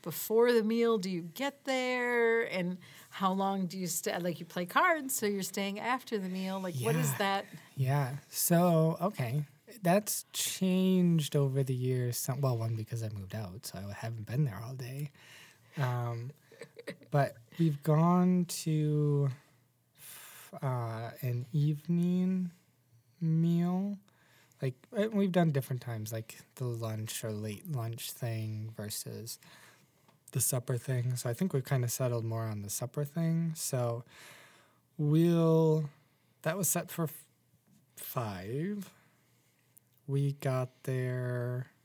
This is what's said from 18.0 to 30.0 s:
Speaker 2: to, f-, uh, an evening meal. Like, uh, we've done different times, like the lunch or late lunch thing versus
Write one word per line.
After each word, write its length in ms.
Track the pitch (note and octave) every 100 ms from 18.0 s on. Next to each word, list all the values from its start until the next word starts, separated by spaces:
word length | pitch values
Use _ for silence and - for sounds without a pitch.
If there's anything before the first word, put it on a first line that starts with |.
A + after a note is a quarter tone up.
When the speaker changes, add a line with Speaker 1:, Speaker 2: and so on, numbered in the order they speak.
| E3+ F3+ F3+ F3+ E3+ -
Speaker 2:
to, 680 | - D#3 D3+ D3+ D3 C#3+ C#3 B2+ _ _ _ _ _ _
f-, 540 | - - - - - -
uh, 480 | C#3 B2+ A#2 A2+ A#2 -
an 240 | B2+ A#2+ B2+
evening 960 | D#3 D3 D3 - E3+ F3 F3+ F#3 F#3 F3+ - _ _ _ _ _ _
meal. 760 | E3 D#3+ E3 E3+ F3 F#3 G3+ G3 _ _ _ _ _ _
Like, 140 | C3 - _ A#3
uh, 100 | G#3+
we've 200 | G#3+ G3
done 200 | F3+ E3
different 300 | C#3 - B2+
times, 300 | A#2+ A2+ G#2+
like 240 | A2+ A2+ - - -
the 100 | B2
lunch 580 | A#2 A2+ A2 A2 -
or 80 | A2+
late 400 | G#2+ G#2+ G#2 F3+
lunch 400 | C#3 A2+ A#2 -
thing 600 | - A#2+ A2+ A2 A2 A2 A2+
versus 640 | G#2+ - A#2+ A2 A2+ - - - - - _ _